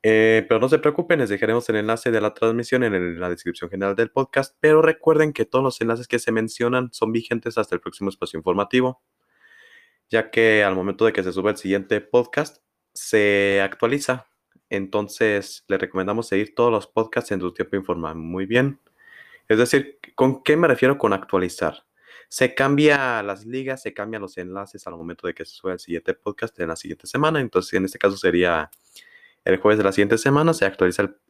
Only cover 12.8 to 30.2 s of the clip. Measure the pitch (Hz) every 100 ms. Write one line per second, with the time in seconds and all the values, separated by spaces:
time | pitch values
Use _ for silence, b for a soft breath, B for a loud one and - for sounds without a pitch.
12.8 | _ - - 110 104 101 101 98 98 -
13.8 | 117 143 143 127 _ _ _ _ _ 101
14.8 | 98 104 104 - 110 104 98 - _ 95
15.8 | 92 95 95 107 - 98 107 - 120 110
16.8 | - - - 123 - 98 90 - 92 98
17.8 | 95 82 80 80 80 92 98 120 139 139
18.8 | _ B B B B B _ 110 123 139
19.8 | 139 - - - 131 131 - 156 165 123
20.8 | 131 143 110 98 - 95 90 - 82 -
21.8 | _ B B B B - 127 - 139 143
22.8 | 151 143 127 117 101 98 110 127 131 131
23.8 | 104 - 104 110 95 92 90 98 98 98
24.8 | 92 85 82 85 87 - 80 - 95 90
25.8 | - 85 - - 104 101 113 - 85 82
26.8 | - - - 135 151 160 123 92 90 95
27.8 | 92 - 101 95 90 87 87 82 76 _
28.8 | b b b b b b - 92 104 107
29.8 | 98 95 101 113